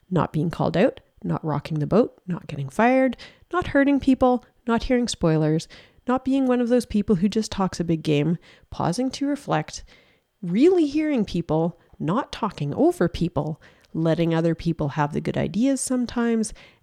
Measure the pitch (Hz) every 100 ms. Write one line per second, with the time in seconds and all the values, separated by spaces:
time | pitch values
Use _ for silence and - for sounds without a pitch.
0 | _ 180 - 160 147 - 151 160 226 -
1 | - _ - 160 160 143 - 156 143 180
2 | 254 - - 170 - 143 135 - 233 262
3 | 262 240 - - _ 349 359 285 277 285
4 | - 262 254 247 - _ - 233 - 254
5 | 240 - 170 156 156 156 - - - _
6 | - 254 262 269 262 247 240 247 240 214
7 | 202 202 202 208 220 - 185 - 170 160
8 | 156 147 151 170 - - _ - 135 175
9 | 262 254 277 285 - 156 156 - - -
10 | _ _ _ _ 175 185 311 370 302 285
11 | 311 277 196 175 160 156 170 - _ -
12 | 143 202 - - 214 - 143 143 294 349
13 | 170 - 165 - 151 156 - _ _ 160
14 | 165 156 165 165 165 160 165 160 151 147
15 | 147 151 160 - - 170 262 269 - 254
16 | 240 - 233 226 220 - - _